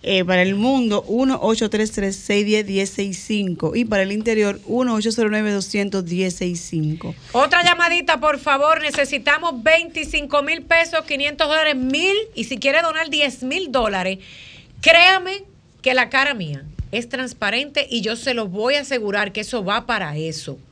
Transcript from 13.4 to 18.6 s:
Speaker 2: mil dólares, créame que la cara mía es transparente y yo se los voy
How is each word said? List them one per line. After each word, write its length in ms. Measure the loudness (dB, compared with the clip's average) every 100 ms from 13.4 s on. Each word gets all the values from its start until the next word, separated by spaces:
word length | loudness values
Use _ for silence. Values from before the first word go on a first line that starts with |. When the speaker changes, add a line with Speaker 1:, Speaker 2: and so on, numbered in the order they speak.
Speaker 2:
mil 300 | -6 -6 -2
dólares, 460 | 0 0 -2 -4 -6 -12 -20 -20 -20 -20 0
créame 640 | 6 8 8 6 0 -8 -12 -20 _ _
que 120 | 0
la 160 | 2 2
cara 240 | 2 0
mía 300 | -2 -6 -8 -10 -10 -6
es 160 | -6 -6
transparente 800 | -6 -8 -4 -2 -2 -2 -4 -2
y 100 | -4
yo 140 | -4 -4
se 180 | -4
los 160 | -4 -4
voy 240 | -2